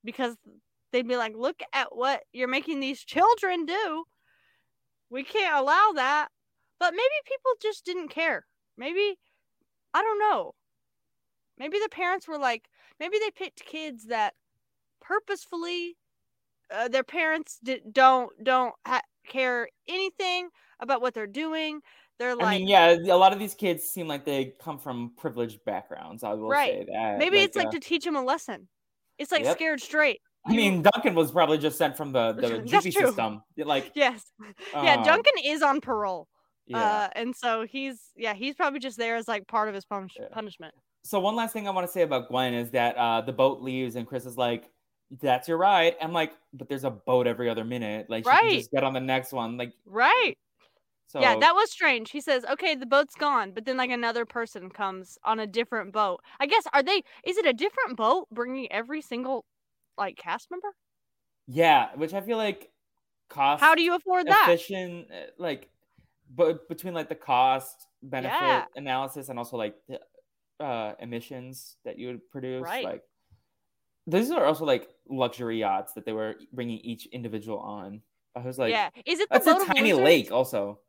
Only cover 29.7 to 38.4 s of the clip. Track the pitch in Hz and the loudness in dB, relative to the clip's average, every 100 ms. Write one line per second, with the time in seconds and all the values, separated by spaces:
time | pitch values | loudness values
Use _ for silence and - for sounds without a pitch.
29.7 | 294 - 302 302 208 _ _ - 220 202 | -4 -2 2 2 0 _ _ 0 4 4
30.7 | 185 165 240 233 170 151 175 156 156 151 | 6 4 4 2 2 2 4 4 4 0
31.7 | 147 151 139 147 131 113 110 120 113 240 | 0 -2 -2 -2 2 2 0 -2 -2 2
32.7 | 403 - 392 381 202 110 - _ - 151 | 2 2 2 2 2 -4 -4 _ -10 -2
33.7 | 139 - 294 262 226 - _ 214 - - | -2 -2 0 0 0 -18 _ -20 -18 -10
34.7 | 294 330 277 254 349 466 523 285 302 294 | 0 4 6 6 6 6 4 -2 2 2
35.7 | 277 - 220 202 180 - _ _ _ _ | 0 -2 -4 -4 -6 -10 _ _ _ _
36.7 | 226 220 214 202 - 233 247 247 226 220 | 0 0 0 -2 -4 -8 -4 -2 -2 -4
37.7 | 269 269 240 - - 226 202 | -8 -8 -10 -20 -8 -6 -4